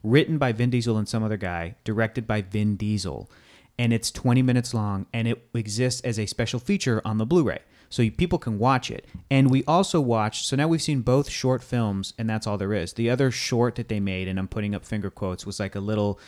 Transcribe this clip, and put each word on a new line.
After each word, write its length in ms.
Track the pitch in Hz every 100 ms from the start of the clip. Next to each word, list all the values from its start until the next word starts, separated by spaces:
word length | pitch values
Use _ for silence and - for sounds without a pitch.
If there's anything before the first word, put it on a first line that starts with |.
written 360 | 107 135 - 156
by 140 | 131
Vin 160 | 110 120
Diesel 280 | 123 117 107
and 100 | 101
some 160 | 113
other 140 | 110 107
guy, 380 | 92 85 85 - -
directed 400 | 107 110 123 113
by 140 | 107
Vin 340 | 92 107 107 98
Diesel, 520 | 107 104 92 62 52 - - - _ -
and 140 | 120
it's 180 | 113 -
twenty 300 | - 123 127
minutes 320 | 127 123 120
long, 340 | 113 104 98 -
and 140 | 117 117
it 180 | 117 _
exists 460 | 117 107 104 127 123
as 160 | 123 110
a 60 | 104
special 340 | - 113 123
feature 420 | - 202 131 110
on 140 | 110 107
the 80 | 110
Blu-ray. 340 | 175 120 - - _ _
So 120 | -
you, 100 | 113
people 280 | - 175 180
can 180 | 123 104
watch 320 | 120 131 -
it. 160 | - - - -
And 220 | 135 135
we 120 | 131 139
also 360 | 170 190 165
watched, 460 | 127 113 107 - -
so 80 | 135
now 120 | 160
we've 140 | 165
seen 200 | - 139
both 280 | 117 131 -
short 320 | - 131 123
films, 520 | - 123 110 98 95 -
and 100 | 110
that's 180 | 110 110
all 100 | 101
there 160 | 95
is. 200 | 104 85
The 160 | - 117
other 200 | 127 131
short 460 | - - 120 120 120
that 120 | 113
they 120 | 104
made, 280 | 98 92 92
and 120 | 95
I'm 80 | 95
putting 260 | 110 104
up 100 | 101
finger 280 | - 107 98
quotes, 340 | - 95 90 107
was, 140 | 95
like, 160 | 95 101
a 40 |
little, 400 | 101 107 104 98